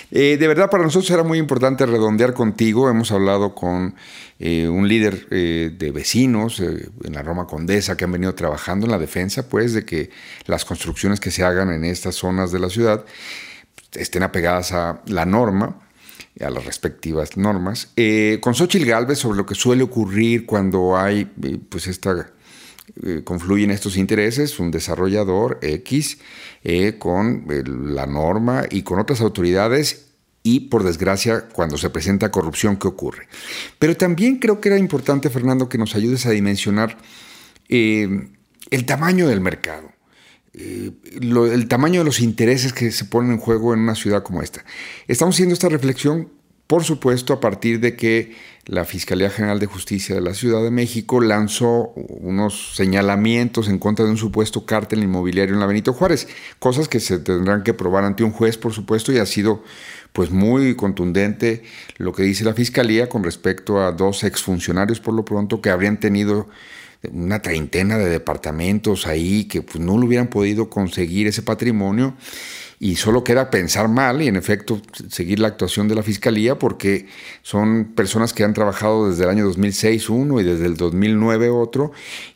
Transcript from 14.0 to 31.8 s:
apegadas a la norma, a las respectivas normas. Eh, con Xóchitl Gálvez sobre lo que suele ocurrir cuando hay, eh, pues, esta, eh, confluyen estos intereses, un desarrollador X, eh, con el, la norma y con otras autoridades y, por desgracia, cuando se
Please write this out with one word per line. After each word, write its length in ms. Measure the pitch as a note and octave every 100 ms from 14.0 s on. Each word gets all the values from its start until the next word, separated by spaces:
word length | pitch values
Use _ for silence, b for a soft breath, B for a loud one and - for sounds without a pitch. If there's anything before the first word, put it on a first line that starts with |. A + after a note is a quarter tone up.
| - F2+
apegadas 480 | F#2 F#2+ E2+ F2+ F2
a 320 | F2+ E2+ D#2+ -
la 200 | F#2 E2+
norma, 540 | G#2 A#2+ F#2+ A2 - B B B B B -
a 80 | C#2
las 160 | B1+
respectivas 720 | B1+ - E2 - E2 D#2 D2+ F#2+
normas. 540 | G2+ G2 F#2 A2+ - -
Eh, 420 | A2 G#2+ G#2+ G#2+
con 140 | B2
Xóchitl 320 | B2 F3 G3+ B2+
Gálvez 320 | A2+ B2 C#3+
sobre 200 | A#2+ G2+
lo 80 | G2
que 100 | G2
suele 260 | B2 B2+
ocurrir 640 | B2+ A#2+ G2+ G2+ A#2 A#2 -
cuando 500 | G#2 F#2+ F#2 F2+ F#2
hay, 320 | G2 G#2 G2+ -
eh, 160 | C#2 - -
pues, 200 | F#2 F2
esta, 420 | F2 G2 F2+ E2 _ B B B B B -
eh, 200 | - D#2+
confluyen 460 | - F2+ F2 G2+ G#2
estos 260 | G2+ G#2 F#2+
intereses, 640 | F#2+ A2 G#2 B2 D3 -
un 100 | F2
desarrollador 880 | D#2+ E2 E2 F#2+ G2+ G2 F#2 A#2+ -
X, 560 | D2+ D#2 - C3+ D3 - B B B B
eh, 320 | - F2 G2+ -
con 480 | E2+ F2+ A2 A#2+ -
el, 460 | D2 C2 B1+ C#2+
la 120 | C2+ C#2
norma 580 | C#2+ D#2+ G2+ A#2 C3 -
y 120 | G2+
con 160 | F#2 F2+
otras 240 | A2 C3
autoridades 880 | A2 - F2 F#2 A2 C3+ D3 - - _ _ _
y, 260 | A2+ B2+ -
por 140 | A#2
desgracia, 680 | F#2 E2 F#2+ F#2+ A#2 A2+ -
cuando 300 | - E2
se 100 | D2